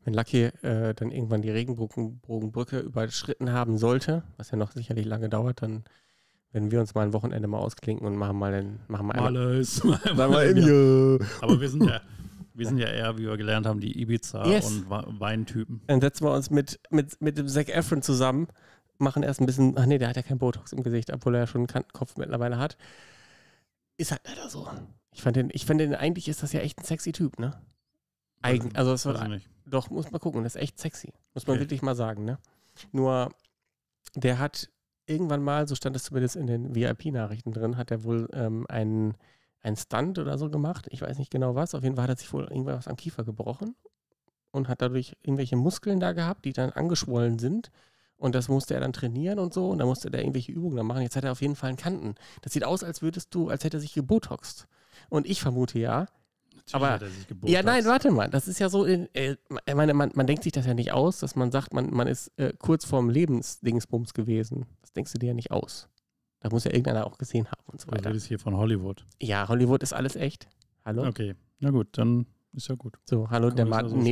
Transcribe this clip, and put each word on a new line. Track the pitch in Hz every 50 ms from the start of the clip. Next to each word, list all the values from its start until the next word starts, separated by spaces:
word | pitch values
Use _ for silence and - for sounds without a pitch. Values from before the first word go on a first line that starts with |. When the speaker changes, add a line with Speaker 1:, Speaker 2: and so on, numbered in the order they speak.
| _
Speaker 1:
wenn | 120 107
Lucky, | 110 113 - - 123 117
äh, | 120 - - - 127 113 110 113 110 110
dann | - 113 117
irgendwann | - 131 117 110 113 104 107
die | 110
Regenbogenbrücke | 107 113 120 127 123 113 113 107 - 120 113 110 120 120 - - 117 110 107 110 113 117 123 - 135 127
überschritten | - - 117 117 113 110 - - - - 131 - 131 123 120
haben | 123 123 117 110 107
sollte, | 117 117 123 135 - - 156 170 165 - -
was | - 107 -
ja | -
noch | 107 107 104 -
sicherlich | 123 117 113 113 113 107
lange | 110 110 110 113 107
dauert, | 110 110 120 127 123 - 117
dann | 110 110 110 110 - _ _ _ _ _ _ _ _ _ _ _ _ -
werden | 107 104 107
wir | 113 117
uns | 113 107 -
mal | 110 107
ein | 104 104
Wochenende | 107 107 - - 110 107 104
mal | 104 107
ausklinken | 101 110 - - - 113 107 - -
und | 104 101
machen | 104 101 101 98 101
mal | 101 98 98
einen, | 98 98 101 104 107 - -
machen | 110 101 101
mal | 104 -
einmal | - 123 127 123
Speaker 2:
Malle | 127 123 127 127 131
ist | 127 - - - -
<laughs> | 240 139 - - 214 165
Speaker 1:
Mal | 135 131 135
mal | 139 147 147
in | 160 190 180
Speaker 2:
ja. | 165
Speaker 1:
hier. | 151 143 139 135 135 131 131 135 135 135 127 104 101 - - 113
Speaker 2:
Aber | 113 - 123
wir | 139 135
sind | 131 151 214
ja, | 165 117 107 - - - - - - - - 185 - -
wir | 117 117
sind | 113 135 127
ja | 117 110
eher, | 110 113 113 113 113 110
wie | 110
wir | 110 110
gelernt | 104 107 107 110 107 107
haben, | 110 107 104
die | 110 - - -
Ibiza | 120 110 117 117 - - - 107 101
Speaker 1:
Yes. | 170 202 214 -
Speaker 2:
und | 110 107 104 92 92
Wa-, | 101 104 - - 110 101
Weintypen. | 104 104 110 110 110 - - 113 110 - 123 107 -
Speaker 1:
Dann | - 143 127
setzen | 135 143 - - 156
wir | 147 135
uns | 139 135 -
mit, | 147 147 139 - - - - -
mit, | 160 151 139 151 - -
mit | 156 151 147
dem | 147 143 139
Zac | 135 147 147 -
Efron | - 165 165 - 170 143 127
zusammen, | - 135 123 131 131 127 143 170 - - _ _ _ _ _ _ _ _ -
machen | 139 139 - 147 143
erst | 143 139 -
ein | 131
bisschen, | 127 127 135 131 131 135
ach | 135 127
nee, | 127 143 135
der | 123 117
hat | 123
ja | 127 123
keinen | - 135 120
Botox | 127 123 117 - - - -
im | 131 123
Gesicht, | 120 117 117 113 - -
obwohl | 127 - 123 120
er | 120
ja | 120 117
schon | - 123 120
einen |
Kantenkopf | 120 - 131 - - - - 131 - -
mittlerweile | - - - - 117 120 120 123 120
hat. | 135 156 - - - - - - - - - - - _ _ _ _ _ _ _ _ _ _ _ _ _ _
Ist | - 160 -
halt | 139 135 -
leider | - - - - -
so. | - - - - - - - - - _ _ _ _
Ich | - -
fand | 127 117
den, | 135 123 - -
ich | 143 -
fand | - 156 156
den, | 156 147 139
eigentlich | - - 160 170 175 - 151
ist | 156 - -
das | 143 -
ja | -
echt | - 151 - -
ein | -
sexy | - 160 156 - 170 160
Typ, | - 170 135 - -
ne? | 117 135 151 - - - _ _ _ _ _ _ _ _ _ _ _ _ _ _ -
Eigen-, | 123 127 120 117
Speaker 2:
Weiß | 120 104
ich | 143
Speaker 1:
also | 131 127 131
es | 123 -
wird | 143 123
Speaker 2:
weiß | 107 107
ich | 107
nicht. | 104 101 - _ _ _ _
Speaker 1:
doch, | 139 135 131 127 -
muss | - - 156 -
man | - 170
gucken, | - 170 131 117 113
das | 117 -
ist | - -
echt | 131 - -
sexy. | - 160 - - - - - _ _ _ _
Muss | 135 -
man | - 131
Speaker 2:
Okay. | 127 139
Speaker 1:
wirklich | 147 143 131 139
mal | 135 127
sagen, | 120 117 110 110 104 104
ne? | 110 135 - - _ _ _ _ _ _ - - - -
Nur, | 135 131 131 131 127 123 - - - _ _ _ _ _ _ _ _ _ _ _ _ _ - -
der | 139 127 123 123 123
hat | 139 147 - - - - _ _ _ _ _ _ _
irgendwann | - 156 156 185 156 147 143 143
mal, | 143 143 151 151 143
so | 139
stand | - - 135 131
es | 131 -
zumindest | - 143 131 127 123 -
in | 180 143
den | 120 120 117 123 139 123
V-I-P-Nachrichten | 113 120 120 117 - - 160 139 120 110 104 107 113 - 120 110
drin, | 110 113 113 123
hat | 120 120 -
er | 117 110 110
wohl, | 113 117 117 113 - -
ähm, | 139 117 110 113 113 120 -
einen, | - 113 110 107 110 110 110 107 110 - _ _ _ _ _ _ _ _
einen | - 110 107
Stunt | - - - - 113 143 180 190 180
oder | 147 143 139 139
so | 151 151
gemacht. | 151 147 147 160 180 - - -
Ich | - 131 -
weiß | - - 139
nicht | 135 -
genau | - 135 131 127 123
was. | 135 165 175 -
Auf | 143 131
jeden | 131 135
Fall | 127 123
hat | 127
er | 127
sich | - - - -
wohl | 139 139
irgendwas | - 143 135 131 139 135 127 127 -
am | -
Kiefer | - - 165 - - 113
gebrochen | 113 107 113 113 113 123 - 208 226 247 - _ - _ _ _ _ _ _ _ _ _ _ _ _
und | - 139 135 123
hat | 123 - 123
dadurch | 123 127 131 127 - - - -
irgendwelche | 147 135 139 135 123 131
Muskeln | 123 127 175 185 - - 208 196 185
da | 185 180 170
gehabt, | 170 165 170 196 - -
die | 139 131
dann | - 127 135
angeschwollen | - - 151 170 175 - - - 123 120 120 120 117 113
sind. | 117 131 185 233 - - _ _ _ _ _ _ _ _ _
Und | _ - 131 123
das | 127 123 131
musste | 135 135 131 - 147
er | 127
dann | 131 131 123
trainieren | - - 120 117 131 156 185 208 208
und | 180 175 -
so. | 185 185 185
Und | 190 156
dann | 123 123
musste | 127 127 - - -
er | 123
irgendwelche | 131 135 135 127 120 - -
Übungen | 170 170 175 139
dann | 120 110
machen. | 113 123 131 127
Jetzt | 117 -
hat | 139 131
er | 131 127
auf | - 135
jeden | 143 147
Fall | - - 131
einen | 127 127
Kanten. | - 175 190 - - 107 101 - - - - - -
Das | 135 -
sieht | 147 120
aus, | 127 175 190 -
als | 170 160 - 156
würdest | 160 165 185 - - -
du, | 180 160 -
als | - 147 -
hätte | 156 151 151
er |
sich | 147 151 -
gebotoxt. | 151 135 127 220 226 - - - - - - - - - _ _ _ _ _ - - - -
Und | 165 151 147
ich | - 196 - -
vermute | 135 123 127 127 - - 117
ja, | 113 120 113 139 185 - _ _ _ _ _ _ _ _ _
Speaker 2:
Natürlich | - _ - -
Speaker 1:
aber | 135 139 139 117
Speaker 2:
hat | 95 104
er | 98
sich | 92 98 95
gebotoxt. | - - 90 - - 175
Speaker 1:
ja, | 185 196
nein, | 226 247 247 220
warte | 220 254 269 - 285 180
mal. | - - -
Das | - 135 -
ist | 185 180 -
ja | 202 185
so, | 190 196 196
in, | 175 185 175 175 - -
äh, | 131 135 135 139 - _ - 139 - -
ich | - 143
meine, | 143 151 156 143
man, | 143 143 - -
man | 139 131 127
denkt | 147 233 -
sich | - -
das | 139 123
ja | 127 123
nicht | 117 117 - -
aus, | 127 143 180 185 -
dass | - 135 -
man | 131 127 120
sagt, | 127 135 135 - -
man, | 131 127 147 -
man | 120 123
ist, | 123 127 - - - _ -
äh, | 139 131 -
kurz | - - - 160 156 -
vorm | - 147 131 120 117
Lebensdingsbums | 117 151 175 151 131 117 113 - - - - 120 117 117 - - - 117 120 - -
gewesen. | - 110 117 113 110 113 110 127 127 123 - - _
Das | _ _ _
denkst | - - - -
du | 120
dir | 123 120
ja | 120
nicht | 117 117 -
aus. | - - - - - - - - _ _ _ _ _ _ _ _ _ _
Da | - 110
muss | 110 117 -
ja | 135
irgendeiner | - 123 127 135 120 110 107 -
auch | - -
gesehen | 127 - - 117 113 -
haben | - - _
und | - - -
so | - -
Speaker 2:
Du | -
Speaker 1:
weiter. | 107 98 -
Speaker 2:
redest | 110 110 -
hier | - 117 101
von | - 107 98
Hollywood. | 95 107 110 113 98 92 98 98 - - - _ -
Speaker 1:
Ja, | 135 110 101 101 101 98
Hollywood | 117 123 123 120 131 131 -
ist | 135 -
alles | 127 131 135 -
echt. | - 135 139 - - - - _ _ _ _ _ _ _
Hallo? | 110 107 120 131
Speaker 2:
Okay, | 127 107 - 110 101 95 - _ _ _ _
na | 139 143
gut, | 139 123 104 - - -
dann | 117 117 120 120 120 - _ _ _ _ -
ist | 139 - -
ja | 131
gut. | 123 - 113 - _ _
Speaker 1:
So, | - 127 113 110 110
hallo, | 120 117 117 120
Speaker 2:
Kann | 120
Speaker 1:
der | 123 113
Speaker 2:
man | 110 110 110 113
das |
Speaker 1:
Mann, |
Speaker 2:
ja | 113
so | 113
stehen | 131 120 120